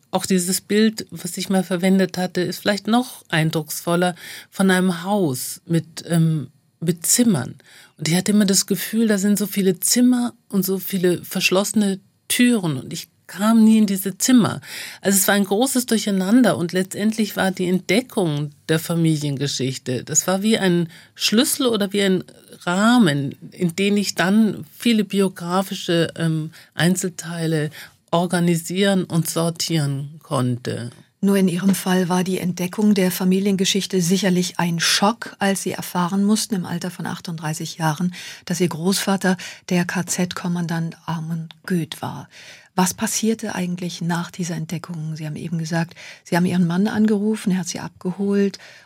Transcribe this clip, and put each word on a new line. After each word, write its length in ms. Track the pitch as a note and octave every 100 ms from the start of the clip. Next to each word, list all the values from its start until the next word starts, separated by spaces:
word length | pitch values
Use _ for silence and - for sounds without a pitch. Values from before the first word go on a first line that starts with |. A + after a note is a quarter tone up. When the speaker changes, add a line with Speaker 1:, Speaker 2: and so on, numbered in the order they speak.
| _
Speaker 1:
Auch 140 | F#3 -
dieses 340 | F#3 F3 F#3+
Bild, 480 | - G#3 A3 A3 -
was 260 | E3+ F3+ -
ich 120 | F3+
mal 140 | F#3+
verwendet 540 | F3+ F#3 F#3+ F#3+ F#3 F3+
hatte, 240 | F3+ F3+
ist 180 | E3 -
vielleicht 280 | G3+ G3+ G#3
noch 360 | A#3 B3 - -
eindrucksvoller 880 | E3 D#3+ D#3+ D#3 - - E3+ F3+ F3 - - -
von 180 | - F#3+
einem 340 | F#3 F#3 E3+
Haus 580 | F3+ G#3 E3+ B2+ - - -
mit, 380 | E3 D#3+ - -
ähm, 420 | E3 D#3+ D#3 A#2+ _ _ -
mit 240 | E3 F3+ -
Zimmern. 500 | - A#3+ E3 - - - - - -
Und 120 | D3+
ich 60 | E3+
hatte 180 | F#3+
immer 120 | G#3 G3+
das 220 | G3 -
Gefühl, 400 | F#3+ - A3 A3+
da 100 | G#3
sind 220 | G3+ G3+
so 80 | G3+
viele 320 | - F#3+ F3+
Zimmer 540 | - A#3+ B3 B3 A#3+ - _
und 160 | G3+ F#3+
so 120 | F#3+
viele 460 | F#3+ G3 F3+ D#3+
verschlossene 760 | - F#3 - F3+ G3 A3 G3+ G3 _ _ -
Türen 500 | - B3 A#3 F3 C3+
und 140 | -
ich 160 | - - _ -
kam 360 | E3+ G#3+ A3+
nie 140 | A3 A3
in 80 | G#3+
diese 300 | G3 G3 F#3+
Zimmer. 420 | - B3+ D3+ G#2 - - - -
Also 160 | - G3+
es 100 | -
war 80 | G3+
ein 100 | G3
großes 400 | G3+ C4+ B3+ B3
Durcheinander 720 | A3 G#3+ G3 F#3 A#3+ A3+ D#3
und 160 | E3+
letztendlich 640 | F3 F#3 - G#3+ A3 G3+ -
war 120 | F#3+
die 180 | F#3 F3+
Entdeckung 800 | F#3 - F#3 B3+ - F3 D3 D3 - -
der 100 | D#3+
Familiengeschichte, 1200 | - E3+ E3 D#3 D3 C3+ C#3 - C3 C3 - B2
das 240 | - D3 -
war 160 | F#3+
wie 140 | G#3 A3
ein 320 | F#3+ F3 E3 - - -
Schlüssel 500 | - G#3+ C4 - C4
oder 280 | A3 G3+
wie 80 | G3+
ein 200 | G3 F#3 - - - - -
Rahmen, 680 | F3+ A3 B3 F#3+ C#3+ C#3 - E3
in 240 | - F3+ E3+
den 200 | G3 G3+
ich 180 | G3+ -
dann 500 | E3+ G#3 G#3+ - D#3 -
viele 280 | A#3+ A3 G3
biografische, 1040 | G3 F#3+ F#3+ F3 F#3 F#3+ F#3+ - E3+ E3 -
ähm, 340 | E3 D#3+ D#3 - - -
Einzelteile 960 | E3 F#3 F#3+ E3+ E3 E3+ D#3+ D#3+ D3+ - - _ -
organisieren 920 | E3+ F3+ F3 F3 E3 - F3+ G3+ G3 F3
und 220 | E3 D#3+
sortieren 920 | - E3 E3 - E3 C#3+ C#3 C#3+ D#3
konnte. 680 | - C#3 B2+ B2 - A2+ A2 - - -
Speaker 2:
Nur 180 | G3 G3
in 100 | F#3+
Ihrem 260 | F3 G3
Fall 360 | F#3+ F#3+ F#3 F3+
war 140 | F3+
die 140 | F#3 F#3
Entdeckung 560 | F#3 F3+ F3+ G3+ G#3
der 160 | G3+ F3+
Familiengeschichte 920 | F3+ F#3 F#3+ G3+ G3 F#3+ G3+ F#3 F#3+
sicherlich 580 | E3 F#3+ F#3+ F3+ F3+ -
ein 200 | E3+ E3+
Schock, 560 | - - G3+ A#3 - -
als 240 | G3 G3
Sie 80 | -
erfahren 520 | - - F3+ F3 G3
mussten 300 | G3+ G#3+ - G3
im 100 | E3+
Alter 260 | E3+ F3+
von 140 | - E3
achtunddreißig 720 | F3+ - D#3+ D#3+ D#3 E3 -
Jahren, 360 | D#3+ D3+ F3+ F3+ - - -
dass 140 | E3+
Ihr 80 | F3+
Großvater 680 | D#3 F3 G3 - F#3+ F#3 F#3 - - -
der 160 | F3+ F3+
K-Z-Kommandant 1120 | F#3 F3 - F3+ - F3+ F3 E3+ E3 E3 - -
Armand 480 | E3 D#3+ E3 E3 - -
Goeth 360 | F3+ D3 -
war. 260 | - C#3 - - - - - -
Was 180 | F3+
passierte 640 | - A3 - A3 A3 G#3+ -
eigentlich 460 | F3+ F3+ F3 -
nach 300 | E3+ E3+ E3+
dieser 240 | - E3+ E3
Entdeckung? 600 | D#3+ D#3+ - E3+ D#3 D#3
Sie 100 | D#3
haben 100 | D3+
eben 200 | E3 E3
gesagt, 380 | D#3+ E3 E3 - - -
Sie 120 | - E3+
haben 100 | F3+
Ihren 220 | F3 E3+
Mann 200 | F3 G#3+
angerufen, 640 | G#3+ G#3+ G#3 G#3 A3 -
er 80 | F#3
hat 80 | E3+
Sie 100 | -
abgeholt 800 | E3+ - F#3 F3 G3+ G3+ G3+ F#3+ - -